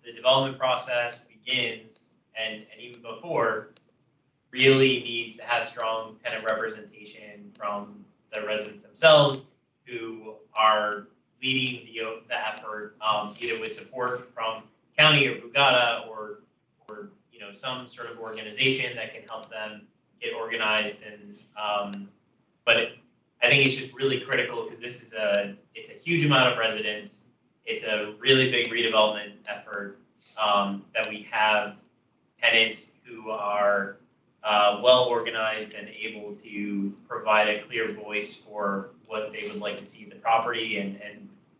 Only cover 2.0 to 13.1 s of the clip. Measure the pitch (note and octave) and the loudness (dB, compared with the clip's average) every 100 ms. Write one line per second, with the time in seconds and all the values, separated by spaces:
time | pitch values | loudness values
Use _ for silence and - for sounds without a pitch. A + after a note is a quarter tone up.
2 | _ _ _ A2 A2 G#2+ G#2+ - A#2+ A#2 | _ _ _ -10 -8 -10 -16 -20 -20 -16
3 | A#2 - F3 D3+ A#2 A2 - _ _ _ | -16 -14 -4 0 0 -2 -8 _ _ _
4 | _ _ _ _ _ B2+ C3+ C3+ C3 B2 | _ _ _ _ _ 4 6 8 6 4
5 | A#2 A#2 A2 - - A#2+ - B2 A2+ A2 | -2 -6 -6 -12 -2 -2 -2 -4 -4 -4
6 | A2 A2 A#2+ A2 A2 G#2+ A2 G#2+ G#2 - | -6 -10 -8 -4 -2 -2 -4 -8 -16 -20
7 | - G#2+ G#2+ G#2 G2+ - G#2 G2+ G2+ G2+ | -20 -20 -20 -20 -20 -10 -6 -6 -8 -16
8 | - _ _ G#2+ G#2+ G#2+ G#2+ - - - | -20 _ _ -8 -4 -4 -6 -12 -20 6
9 | D#3+ D3+ C#3 C3+ - _ _ _ B2+ A#2 | 10 10 8 2 -8 _ _ _ -12 -10
10 | A2+ A2+ A2 G#2+ - - A2 G#2+ G#2 G#3 | -8 -10 -14 -18 -6 4 6 6 2 -4
11 | G#3 _ _ _ C3 C3 B2+ A#2+ A2 A2+ | -10 _ _ _ -2 0 0 -4 -10 -8
12 | A2+ A2+ - A#2 A2 G#2+ A2+ G#2+ G#2 - | -8 -8 -6 -4 -4 -8 -10 -10 -12 -4
13 | A2 | 0